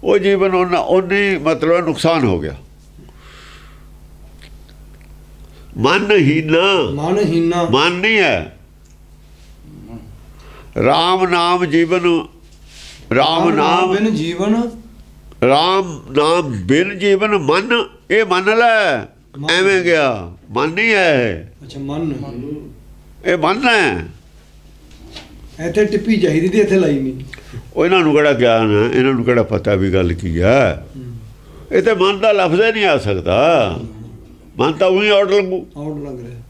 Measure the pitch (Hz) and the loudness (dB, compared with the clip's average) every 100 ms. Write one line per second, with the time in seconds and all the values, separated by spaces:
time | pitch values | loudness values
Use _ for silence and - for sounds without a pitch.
0 | - 202 196 196 196 185 180 175 - 185 | 2 2 2 2 2 0 0 0 2 0
1 | 180 196 202 180 147 151 151 170 165 147 | 2 0 0 -2 -2 -2 0 0 0 -2
2 | 160 165 123 90 76 67 - - - - | 0 2 0 0 -4 -10 -18 -20 -20 -20
3 | - - - - - - - - - - | -20 -20 -20 -20 -20 -20 -20 -20 -20 -20
4 | - - - - - - - - - - | -20 -20 -20 -20 -20 -20 -20 -20 -20 -20
5 | - - - - - - - - 117 185 | -20 -20 -20 -20 -20 -20 -18 -2 0 0
6 | 202 208 143 156 156 160 190 190 120 143 | 2 2 2 0 0 0 2 0 -2 -4
7 | 156 196 196 165 170 175 170 127 160 180 | -4 -2 0 0 0 -2 0 2 0 0
8 | 208 220 175 101 78 - - - - - | 0 0 0 -2 -6 -16 -20 -20 -20 -20
9 | - - - - - - - 151 - 117 | -20 -20 -20 -20 -20 -20 -20 -20 -20 -18
10 | - - - - - - - - 117 151 | -18 -20 -20 -20 -20 -20 -12 -2 0 2
11 | 170 185 185 175 170 180 175 156 165 180 | 2 0 0 0 0 0 0 0 0 0
12 | 175 170 - - - - - - - - | 0 0 -2 -16 -20 -20 -20 -20 -20 -20
13 | - 120 147 160 165 156 151 170 180 190 | -4 0 2 2 0 2 2 2 0 0
14 | 220 160 160 180 202 226 233 - - - | 0 -2 -4 -4 -2 0 -2 -8 -20 -20
15 | - - - - 123 139 170 190 190 156 | -20 -20 -20 -2 2 2 2 0 -2 -8
16 | - 135 151 170 156 113 90 143 190 196 | -4 0 2 2 0 -6 0 0 0 -2
17 | 202 190 214 208 139 165 226 240 - - | 0 2 2 0 2 0 2 -2 -2 -10
18 | _ 202 214 180 190 226 240 226 196 131 | _ 0 2 0 2 2 4 4 2 -2
19 | 101 _ _ - 147 170 190 196 175 165 | -6 _ _ -12 -2 0 2 2 2 2
20 | 143 110 87 87 - 110 147 170 226 214 | 2 -2 -8 -14 -10 -4 -4 -2 0 2
21 | 180 143 120 85 87 - 135 139 139 151 | 2 2 0 -4 -10 -20 -18 -12 -10 -6
22 | 165 131 139 120 139 151 - - - - | -6 -8 -10 -12 -12 -12 -14 -20 -20 -20
23 | - - - 175 156 208 262 220 165 90 | -20 -10 -2 0 0 0 0 2 0 -2
24 | 80 - - - - - - - - - | -8 -14 -20 -20 -20 -20 -20 -20 -20 -20
25 | - - - - - - 165 165 208 208 | -20 -20 -20 -20 -20 -10 -6 0 0 0
26 | - 208 160 151 180 214 208 190 165 139 | 0 0 2 2 0 2 2 2 2 0
27 | 131 131 - - - 113 - - 165 185 | -4 -8 -12 -18 -16 -16 -12 -2 2 2
28 | 160 151 147 131 123 113 110 104 113 120 | 4 2 2 2 4 4 2 2 2 2
29 | 131 131 123 123 107 101 98 101 95 92 | 2 0 0 0 0 -2 0 0 2 0
30 | 90 85 87 82 92 131 113 71 - 135 | 0 -2 -4 0 2 4 2 -2 -10 -18
31 | 127 117 110 - - - - - 208 214 | -16 -16 -18 -20 -20 -20 -2 0 2 2
32 | 190 202 220 208 185 170 220 220 202 143 | 0 2 0 2 2 2 2 2 0 0
33 | 104 95 85 95 147 165 107 80 113 - | 0 -4 0 2 4 2 0 -4 -10 -16
34 | - - - - - - 135 156 185 190 | -20 -20 -20 -20 -20 -4 -2 2 2 2
35 | 208 202 202 202 190 185 - 147 151 151 | 2 2 4 0 0 -6 -10 -14 -12 -10
36 | 143 127 120 120 117 | -12 -14 -14 -16 -20